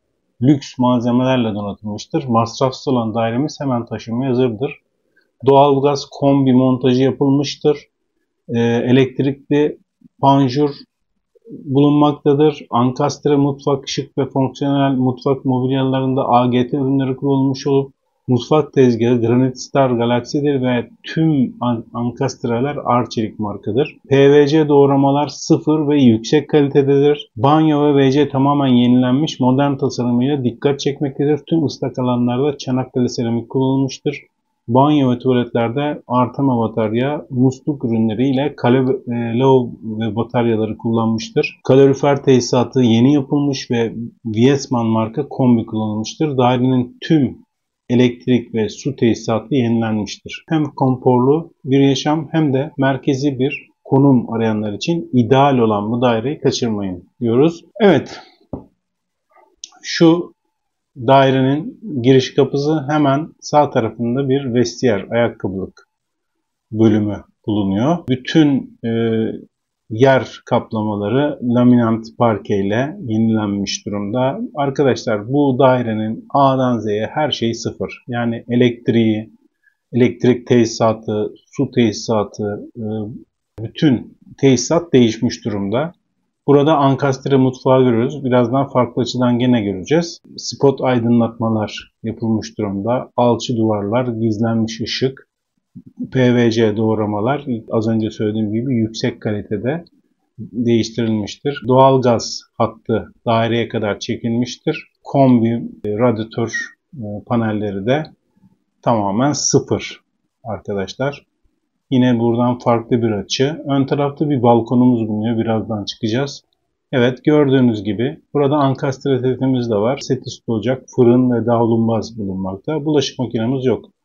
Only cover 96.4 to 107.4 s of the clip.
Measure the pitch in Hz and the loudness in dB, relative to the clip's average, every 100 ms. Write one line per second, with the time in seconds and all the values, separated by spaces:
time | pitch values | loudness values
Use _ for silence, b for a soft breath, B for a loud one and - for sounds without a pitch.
96.4 | 120 113 113 104 110 104 104 104 110 143 | 2 4 2 2 0 0 -2 -2 -2 -4
97.4 | 143 117 110 117 113 113 107 - 107 110 | -6 -8 -4 -2 0 0 -2 -4 -4 -2
98.4 | 104 107 131 120 110 113 127 - 113 104 | -4 -4 -2 -2 -2 -4 -6 -4 -6 -6
99.4 | 98 104 117 165 175 _ _ _ _ - | -6 -6 -4 -6 -8 _ _ _ _ -18
100.4 | 98 107 120 117 107 - 113 110 101 - | -12 -4 0 0 0 -4 -2 -2 -6 -8
101.4 | - - 113 127 135 135 123 113 - - | -8 -6 0 4 6 4 2 0 -2 -12
102.4 | - - 110 - - 110 90 _ 120 113 | -12 -4 -4 -4 -4 -4 -4 _ -2 0
103.4 | 113 117 113 117 107 98 - 117 120 117 | 0 -2 -2 -4 -4 -4 -6 -6 -4 -2
104.4 | 123 - - 156 - _ - 139 135 123 | -4 -6 -6 -6 -8 _ -4 2 4 4
105.4 | 113 117 - - 107 104 123 110 110 - | 2 -2 -6 -10 -6 0 0 0 -4 -6
106.4 | 117 - - _ _ 151 107 104 - 120 | -6 -6 -12 _ _ -14 -12 -10 -4 -2